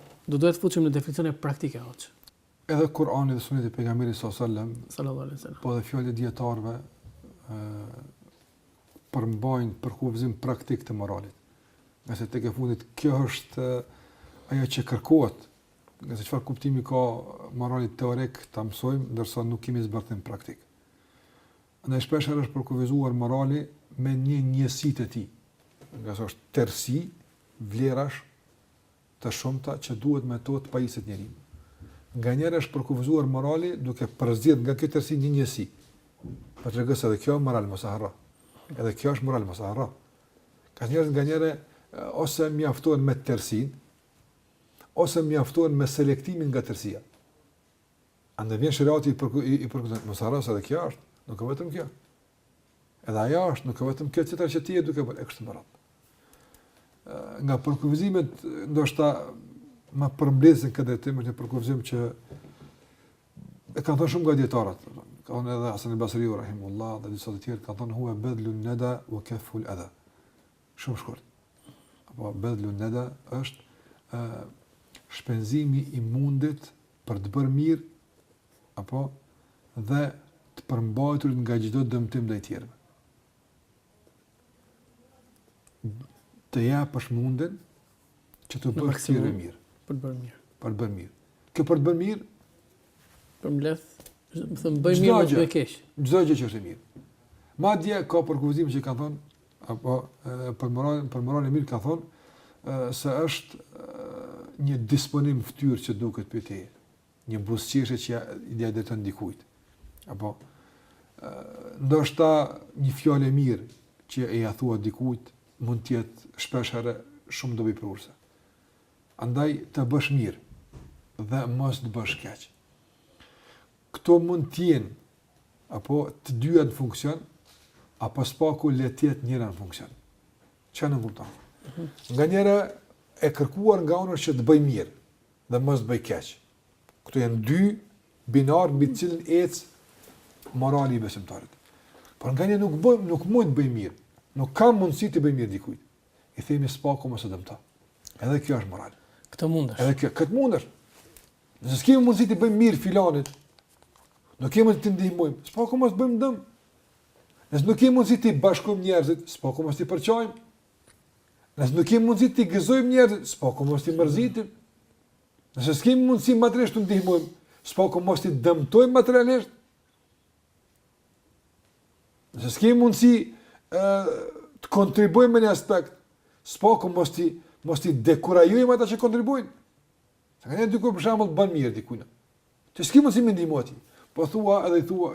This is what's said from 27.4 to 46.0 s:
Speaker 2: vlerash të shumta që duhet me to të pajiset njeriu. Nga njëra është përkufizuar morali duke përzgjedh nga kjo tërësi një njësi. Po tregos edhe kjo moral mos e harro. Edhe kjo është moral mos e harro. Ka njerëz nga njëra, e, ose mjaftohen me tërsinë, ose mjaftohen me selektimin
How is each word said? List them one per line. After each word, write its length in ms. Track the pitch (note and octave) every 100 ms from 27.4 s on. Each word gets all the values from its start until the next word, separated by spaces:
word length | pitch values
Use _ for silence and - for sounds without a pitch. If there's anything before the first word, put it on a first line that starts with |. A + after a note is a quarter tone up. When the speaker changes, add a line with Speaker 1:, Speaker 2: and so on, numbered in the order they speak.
| _ - G#2
Speaker 2:
vlerash 500 | A2 C3 B2+ C#3+ - - _ _ _ _ _ _ _ _ _
të 100 | A#2+
shumta 440 | - C3 C3 C#3 C#3+
që 160 | - A2
duhet 300 | C#3 C#3 B2
me 80 | A#2 -
to 140 | C3+
të 100 | -
pajiset 360 | B2+ B2 A2+ G#2
njeriu. 220 | G2 G#2 - _ - - - - - _ B2
Nga 180 | A#2+ C3
njëra 240 | E3 E3
është 140 | - C#3
përkufizuar 500 | C3 B2 C3 D#3 C3+
morali 440 | C3 C#3+ D#3+ F3+ E3
duke 260 | B2+ A#2+ A2+ -
përzgjedh 420 | A#2+ A2+ D3 C3+
nga 140 | B2 C3+
kjo 140 | D3+
tërësi 240 | D3+ - D3
një 100 | C#3+ C#3+
njësi. 260 | A#2+ - F#2+ _ _ _ _ _ A2+ - - -
Po 100 | A#2+
tregos 300 | A#2 A#2+ C3 A2+
edhe 100 | G#2
kjo 160 | D3 C#3+
moral 260 | C3+ A#2 G2+
mos 140 | F#2+
e 60 | G#2
harro. 240 | G#2+ G#2 - _ _ _ - - B2
Edhe 180 | A2+
kjo 220 | G#2+ C#3+ C3+
është 100 | C3+
moral 240 | B2 G2
mos 100 | F2+
e 60 | G2+
harro. 240 | G#2+ - - _ _ _ _ _ _ _ -
Ka 100 | A#2
njerëz 220 | D#3+ D3+
nga 120 | C#3+ C#3+
njëra, 260 | D#3 D#3+
e, 60 | C#3+ - _ _ - - -
ose 280 | D3+ - D#3
mjaftohen 480 | D3+ D3 C3 D#3+ C#3+
me 140 | C3+ B2 -
tërsinë, 600 | A#2 - A2 C#3 - _ _ _ _ _ _ _ _ _ _ - -
ose 240 | E3+ E3+
mjaftohen 540 | D#3 D3+ - E3 E3 C#3+
me 100 | C3+
selektimin 640 | -